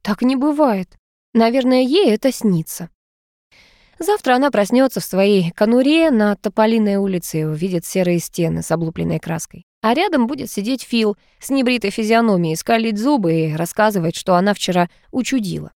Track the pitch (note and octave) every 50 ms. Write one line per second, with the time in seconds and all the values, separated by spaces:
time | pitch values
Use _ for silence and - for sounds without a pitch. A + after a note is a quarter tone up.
0 | _ - G#3 - A#3 B3+ C4+ B3+ C4+ D4+ D4 D4 D4+ C4 G#3 F#3+ F#3 _ _ _
1 | _ _ _ _ _ _ _ A#3 A3+ A3+ A#3+ C4+ B3 B3+ B3+ B3+ C4 B3 C#4+ G4
2 | G4+ C4+ G#3 A3 - C4+ A#3+ - - G#3 F#3 E3 D#3+ - - - F3 D#3+ _ _
3 | _ _ _ _ _ _ _ _ _ _ _ _ _ _ _ _ _ _ _ _
4 | - F4+ G#4 G#4 - C4 B3 B3+ C#4 C#4+ A#3 A3 G3+ F#3 A#3+ B3+ C4+ C4 - G3
5 | - - - F#3 G3 G3+ G#3 F#3+ E3+ E3+ - - G#3 G#3+ A#3 B3 C4 C#4+ D#4 E4
6 | E4 D#4+ C4 A3 G#3 G#3 G3+ _ - G#3+ - - A3 A3 A3+ A3+ G#3+ G#3 G3 G3
7 | G3 G3 F#3+ F3 - - - D#3 D#3 D#3 D#3 D3+ E3+ G3 F3+ E3+ - - - F#3+
8 | F3+ F3+ F3 E3+ - - - - E3 E3 E3 E3 D#3+ - D#3+ E3 E3 D#3+ D#3+ -
9 | E3+ E3+ E3 D#3+ - E3+ E3 D#3+ - _ - F3 _ _ _ _ - A3 A#3+ D4+
10 | F#4 G#4 E4+ C4+ A#3 A3+ D4+ C4 - G#3+ - G#3+ G3 A3+ C4+ B3 - - - A#3
11 | A3 G#3 G#3 _ _ _ _ _ - - F3 C#4 B3+ B3 B3 A#3+ A3+ G3+ - -
12 | A3 G#3+ A3+ A#3 A#3 A3+ G3+ F3 E3+ D#3+ D#3+ D#3 - - A#3 A3+ A3+ A3+ G#3+ G3+
13 | A3 C#4+ D4 B3+ F#3+ E3 E3 D#3+ D#3+ D#3+ D3+ D#3 E3+ E3+ - - G#3+ G#3+ G3+ G3
14 | E3 E3 - - - - F3+ F3 F#3 G#3 G3+ - - - F3 F3+ F3 E3+ _ _
15 | _ _ - B3+ A3+ - C4+ C4 G#3 F3+ E3 D3 D3+ - _